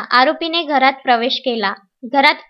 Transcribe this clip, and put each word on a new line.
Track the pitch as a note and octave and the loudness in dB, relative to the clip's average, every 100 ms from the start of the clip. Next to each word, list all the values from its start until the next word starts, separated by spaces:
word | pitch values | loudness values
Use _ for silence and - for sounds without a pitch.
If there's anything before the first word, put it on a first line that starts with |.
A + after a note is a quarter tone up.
| G#3+ | 0
आरोपीने | B3 C4+ D#4+ E4 E4 | 2 2 0 -4 -4
घरात | D4 C#4+ C4 | -2 0 0
प्रवेश | C4+ - A#3+ A#3+ - | -2 0 0 0 -4
केला. | - A#3 G3 G3+ _ _ | -4 -4 -4 -6 _ _
घरात | A#3+ C#4 C#4+ C4+ - | -4 2 2 2 -4